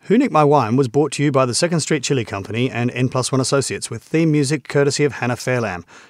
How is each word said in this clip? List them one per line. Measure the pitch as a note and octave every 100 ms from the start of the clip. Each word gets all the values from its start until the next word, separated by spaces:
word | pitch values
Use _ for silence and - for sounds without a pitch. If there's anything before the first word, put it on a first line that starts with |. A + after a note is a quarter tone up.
| -
Who | A3
Nicked | C4+
My | D#3
Wine | D3 D3 A2
was | B2 C3
brought | C#3+ D3
to | -
you | D3
by | C#3 B2+
the |
Second | A2+ F3 E3+
Street | - D3+
Chili | - C#3
Company | A2 G2 F#2+ G#2+ B2+
and | A#2 B2
N | A#2+ B2+
plus | C3 A#2+
one | C3
Associates | B2+ C#3 B2 G2 -
with | A2+
theme | - D#3+ E3
music | D3+ C3+ D3 -
courtesy | D3 C#3+ C3
of | D3
Hannah | A2 A#2+ B2
Fairlamb. | - B2+ A2 F2+ - - -